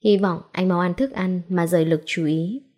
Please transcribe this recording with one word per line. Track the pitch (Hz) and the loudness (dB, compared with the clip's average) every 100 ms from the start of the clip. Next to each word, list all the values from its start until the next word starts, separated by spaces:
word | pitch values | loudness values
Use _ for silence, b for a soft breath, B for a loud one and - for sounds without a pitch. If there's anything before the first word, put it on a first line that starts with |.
Hy | 214 202 | 4 4
vọng | 196 165 - | 2 -2 -8
anh | - 185 | -2 0
mau | 175 | 2
ăn | 180 | 0
thức | 175 269 | -2 -4
ăn | - 185 180 170 | -2 -4 -4 -2
mà | 180 165 | -2 2
rời | 175 160 | 2 2
lực | 160 - | 0 -2
chú | - 156 | -4 -2
ý. | 160 170 254 _ | -2 -2 -8 _